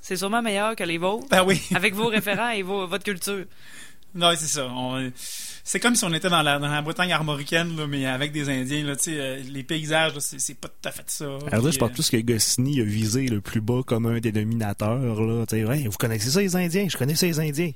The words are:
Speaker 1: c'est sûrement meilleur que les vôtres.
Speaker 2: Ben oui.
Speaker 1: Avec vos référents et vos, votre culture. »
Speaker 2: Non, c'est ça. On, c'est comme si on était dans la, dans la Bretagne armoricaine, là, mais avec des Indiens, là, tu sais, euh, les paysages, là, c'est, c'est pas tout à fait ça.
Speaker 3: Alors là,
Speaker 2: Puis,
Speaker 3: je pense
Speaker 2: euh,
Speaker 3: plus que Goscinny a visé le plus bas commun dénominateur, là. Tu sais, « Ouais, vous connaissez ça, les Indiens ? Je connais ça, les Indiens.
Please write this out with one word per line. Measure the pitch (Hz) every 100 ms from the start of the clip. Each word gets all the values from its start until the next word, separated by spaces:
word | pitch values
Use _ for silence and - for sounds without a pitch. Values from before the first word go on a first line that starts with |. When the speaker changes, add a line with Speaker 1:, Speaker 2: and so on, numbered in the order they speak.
Speaker 1:
c'est | - 185
sûrement | 196 233
meilleur | 226 196 214 220
que |
les | 175 165
vôtres. | 185 226 269
Speaker 2:
Ben | 190
oui. | 185 170 - 180
Speaker 1:
Avec | 202
vos | 190 233
référents | 214 208 196 240
et | 214
vos, | 185 202 180
votre | 190
culture. » | 208 180 196 202 - - - - - - - 180
Speaker 2:
Non, | 170 170
c'est | 156
ça. | 151 127
On, | 127 127 131 127 - - - - - -
c'est | 190
comme | 240 233
si | 185
on |
était | 160 185
dans | 170
la, | 151 143
dans | 143
la | 147
Bretagne | 147 165 180
armoricaine, | 156 156 143 143 165 170 160
là, | 147
mais | 143 131
avec | 127 147
des | 151 143
Indiens, | 131 127 147 147
là, | 139
tu | 170
sais, | 156
euh, | 135 135 131
les | 139
paysages, | 123 160 151 156 160
là, | 143
c'est, | - 135
c'est | -
pas | - -
tout | - -
à |
fait | - -
ça. | - 143
Speaker 3:
Alors | 139 147
là, | 107
Speaker 2:
Puis, | 143
Speaker 3:
je | -
pense | 117
Speaker 2:
euh, |
Speaker 3:
plus | 123 -
que | 113
Goscinny | 117 113 - - 131 139
a | 107
visé | 107 110 127 131
le | 104
plus | - 113
bas | 110 123 127
commun | 113 113 117
dénominateur, | 113 107 107 113 104 95 107 120 123 107
là. | 110 117 113
Tu | 110
sais, « | 110
Ouais, | 151 110
vous | -
connaissez | 120 110 117
ça, | 175
les | 196 180
Indiens ? | 175 185 190
Je | -
connais | 139 160
ça, | 180
les | 151
Indiens. | 156 139 175